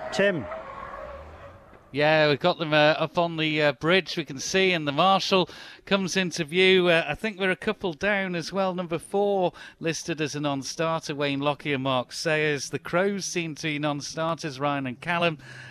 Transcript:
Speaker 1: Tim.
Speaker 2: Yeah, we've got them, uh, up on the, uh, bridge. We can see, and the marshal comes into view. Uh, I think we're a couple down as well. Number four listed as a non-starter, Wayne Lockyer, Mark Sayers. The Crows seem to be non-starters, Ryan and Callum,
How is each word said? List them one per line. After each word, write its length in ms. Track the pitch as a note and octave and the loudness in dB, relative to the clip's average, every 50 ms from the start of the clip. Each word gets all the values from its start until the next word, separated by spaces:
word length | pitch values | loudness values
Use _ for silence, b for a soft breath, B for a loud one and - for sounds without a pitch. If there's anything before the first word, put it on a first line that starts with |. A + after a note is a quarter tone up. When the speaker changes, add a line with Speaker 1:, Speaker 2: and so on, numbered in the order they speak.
| - - | -10 -6
Speaker 1:
Tim. 340 | - - G3 G3+ F3+ C#3 G#2 - - - - - - - - - - - - - - - - - - - - - - - - - - - - - | 0 2 2 2 2 0 -4 -6 -10 -12 -12 -14 -14 -14 -14 -14 -12 -12 -14 -14 -14 -16 -16 -18 -18 -20 -20 -20 -20 -20 -20 -20 -20 -20 -20 -8
Speaker 2:
Yeah, 360 | - C#3+ D3 D#3 D#3 D#3 D3+ | -2 2 4 4 6 6 6
we've 120 | D3+ C#3+ - | 4 4 2
got 180 | - F3+ D#3+ | 2 0 0
them, 160 | - E3+ D3+ D3+ | 0 0 2 4
uh, 220 | D3+ D3+ D3+ D#3 | 6 6 6 4
up 220 | C#3+ D#3+ D#3 - F3+ | 4 0 0 0 0
on 180 | E3+ E3+ E3 | 0 0 0
the, 240 | D#3 D#3+ D#3 D3+ D#3 | -2 -2 0 2 2
uh, 100 | D3+ D3 C#3 | 2 2 2
bridge. 440 | - D#3 D#3+ F#3 F#3+ D#3 - - | 2 2 2 2 2 2 0 -6
We 80 | E3 C#3+ | -6 -6
can 140 | - C#3 C3 | -6 -8 -8
see, 320 | - - - F#3+ F#3+ F#3 | -6 0 2 2 4 4
and 160 | F3+ E3 D3+ | 2 0 -2
the 40 | C#3+ | -2
marshal 560 | C#3 D3+ F3+ F#3+ G3 F3+ - - G3 F#3 E3+ B B B B B B B B | 0 2 4 4 4 2 2 2 2 2 2 B B B B B B B B
comes 320 | - G3 G3 F#3+ E3 - | 0 0 2 2 0 0
into 260 | F#3+ F#3 E3 - - C#3+ | 0 0 0 -2 -4 -6
view. 440 | C#3 E3+ F#3 F#3+ F#3 F#3+ F#3 F3 | 0 2 4 6 8 8 6 6
Uh, 180 | F3 E3 E3 D3+ | 6 4 4 2
I 60 | C#3+ C#3+ | 0 -6
think 260 | - - A3 F#3+ F3+ | -4 -4 -6 -4 -2
we're 120 | G3 F#3 | 0 0
a 40 | F3 | 0
couple 380 | - - G#3+ G3+ - G3+ F3+ D3+ | 0 -2 -4 -4 -2 -4 -6 -4
down 400 | - G3 G3+ G#3 G3 F#3+ F#3 F3 | -2 0 0 0 0 0 -2 -4
as 180 | E3+ C#3+ - | -4 -6 -4
well. 220 | E3+ G3 F#3+ F#3 F3 | -2 0 0 0 -2
Number 240 | F3+ F3+ D#3+ E3+ | -4 -4 -4 -4
four 560 | D#3 - - G3+ G3+ G3+ G3+ G3+ F#3+ F3+ E3+ B B B B B B | -6 -4 -2 0 2 2 2 2 2 2 0 B B B B B B
listed 400 | D#3 E3 D#3 - - E3+ D#3+ D3 | -4 -4 -4 -4 -4 -6 -2 -2
as 140 | D#3 B2+ C#3+ | -2 -4 -2
a 60 | C#3+ | -2
non-starter, 720 | D3 C#3+ C#3 C3+ B2 - - - D#3+ E3 E3 D#3 - - D3 | -2 0 -2 -2 -4 -6 -4 -2 -2 -2 -2 -2 -4 -6 -4
Wayne 260 | C#3 D3 C#3 C#3 C#3 | -2 0 0 0 0
Lockyer, 380 | C#3+ D3 C#3+ - - D3+ C#3 | 0 -2 -2 -2 -2 -2 -2
Mark 340 | C3 C3 C3+ C3 B2 A#2+ - | 0 0 0 0 0 -2 -4
Sayers. 600 | - - - E3 D#3 D3+ D3+ D3+ D3 C3 - - | -8 -6 -2 0 0 2 2 0 0 -2 -4 -6
The 80 | - - | -8 -8
Crows 460 | - - E3+ F3 G3 G3+ G3+ F#3+ - | -6 -2 0 0 2 0 0 -2 -6
seem 280 | - - F3+ E3 D#3+ C#3+ | -4 -4 -4 -4 -4 -8
to 140 | - D#3+ | -6 -6
be 100 | D#3 D3 | -4 -4
non-starters, 840 | D3 D3+ D3+ D3 C#3+ B2+ - - D#3+ D#3+ E3 E3 - - D#3 B2+ B2+ | -2 -2 -2 -2 -4 -6 -8 -6 -4 -2 -2 -2 -4 -6 -10 -6 -2
Ryan 280 | D3 C#3+ C#3+ C#3 C3+ | -2 -2 -2 -2 -4
and 120 | B2+ A#2+ - | -6 -8 -8
Callum, 360 | - E3 F3 E3+ F3 E3+ D#3 C3 B B B B B B | -4 -2 0 0 0 0 0 -2 B B B B B B